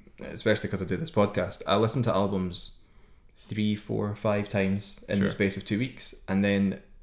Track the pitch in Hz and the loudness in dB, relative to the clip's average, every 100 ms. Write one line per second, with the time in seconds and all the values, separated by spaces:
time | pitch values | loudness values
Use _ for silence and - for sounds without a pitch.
0 | - - - 80 113 104 104 95 92 90 | -16 -16 -12 -2 2 2 2 -2 -2 -2
1 | 80 - 101 - 90 - - 101 113 131 | 0 2 2 2 -2 -4 0 2 4 2
2 | 120 - 101 98 92 85 - - - - | 2 2 2 0 -2 -4 -8 -14 -20 -20
3 | - - - - - 107 107 104 - 107 | -20 -20 -20 -18 -8 -2 0 0 -2 -2
4 | 104 107 110 104 104 104 95 98 - - | -2 -2 0 0 0 0 2 0 -2 -8
5 | - 98 98 - 101 95 - 107 131 - | -2 0 2 2 0 0 -2 -2 -2 -6
6 | - - - 98 101 101 98 - - - | -14 -12 -2 2 2 4 2 0 -8 -20